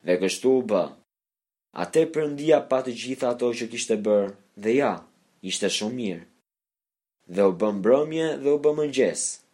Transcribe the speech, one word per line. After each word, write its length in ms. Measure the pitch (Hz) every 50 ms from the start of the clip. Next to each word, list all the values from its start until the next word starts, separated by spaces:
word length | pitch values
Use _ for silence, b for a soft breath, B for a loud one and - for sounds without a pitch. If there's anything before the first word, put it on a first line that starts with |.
| _
Dhe 100 | 80 90 87
kështu 320 | 95 92 - - - 131
u 120 | 131 131
bë. 220 | 117 110 104 92 82 73 - _ _ _ _ _ _ _ _ _ _ _ _ _ _ _ _
Atë 260 | - 87 - - 160 160 160
Perëndia 480 | - 151 156 147 143 143 147 160 156 139 -
pa 120 | - 131 131
të 100 | 127 127 113 110
gjitha 320 | 113 127 131 - 135 120
ato 220 | 120 123 120 123 113
që 120 | 120 120 113
kishte 260 | 117 113 - - 113
bërë, 380 | 104 101 110 104 101 98 98 98 _ _ _ _
dhe 160 | 104 101 110 117
ja, 180 | 135 143 117 92 87 - _ _ _ _ _ _ _
ishte 260 | - 95 - - 104 92
shumë 240 | - - 107 107 123
mirë. 320 | 127 117 101 87 85 - _ _ _ _ _ _ _ _ _ _ _ _ _ _ _ _ _ _ _ _ -
Dhe 140 | 87 98 101
u 60 | 95
bë 160 | 90 85 107 107 104
mbrëmje 520 | 101 92 110 127 143 151 160 160 160 160 160 143 135
dhe 80 | 135 143
u 80 | 147 147
bë 140 | 143 151 151
mëngjes 480 | 156 151 147 131 131 120 90 78 - - - - - _ _